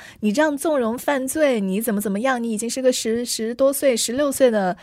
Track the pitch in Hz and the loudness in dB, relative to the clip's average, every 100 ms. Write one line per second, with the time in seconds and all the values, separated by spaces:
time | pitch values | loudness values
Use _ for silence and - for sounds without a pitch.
0 | - - 214 208 311 285 349 294 226 240 | -14 -4 -2 2 2 0 0 0 0 -2
1 | - 285 262 311 294 240 190 190 233 202 | -2 -2 -2 0 2 2 0 -2 -2 -2
2 | 208 196 262 254 233 214 233 262 254 254 | -2 -2 0 -2 -2 -4 -4 0 2 2
3 | 226 226 247 - 226 240 269 277 285 233 | 0 -2 -2 -4 -4 2 2 2 2 2
4 | - 247 285 269 254 220 185 170 | 0 0 -2 4 4 4 0 -2